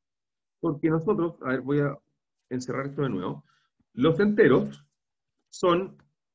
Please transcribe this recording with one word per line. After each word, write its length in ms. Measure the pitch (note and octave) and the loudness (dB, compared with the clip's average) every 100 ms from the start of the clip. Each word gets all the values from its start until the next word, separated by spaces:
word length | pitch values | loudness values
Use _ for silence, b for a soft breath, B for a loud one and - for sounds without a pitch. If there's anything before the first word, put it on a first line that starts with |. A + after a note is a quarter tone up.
| _ _ _ _ _ _ | _ _ _ _ _ _
Porque 300 | E3 D3 D#3+ | -6 -2 0
nosotros, 460 | D#3+ D#3+ G3 E3 - | 0 0 -2 -2 -4
a 60 | C3 | -4
ver, 120 | B2+ | -4
voy 180 | C3 D3 | -2 0
a 180 | C#3+ C#3 _ _ _ _ _ | 0 -4 _ _ _ _ _
encerrar 380 | B2+ B2+ B2+ C#3 | -8 -6 -6 -6
esto 160 | C#3+ | -4
de 60 | C3+ | -4
nuevo. 360 | F#2+ F#2 C#3+ - _ _ _ _ | -4 -6 -10 -16 _ _ _ _
Los 260 | - D3+ D#3+ | 0 2 4
enteros 640 | G#3 G#3 D3+ D3 G#3+ - _ _ _ _ _ _ _ | 2 4 6 4 0 -8 _ _ _ _ _ _ _
son 480 | - F3+ F3+ F#3+ - _ _ _ | -2 0 2 -2 -12 _ _ _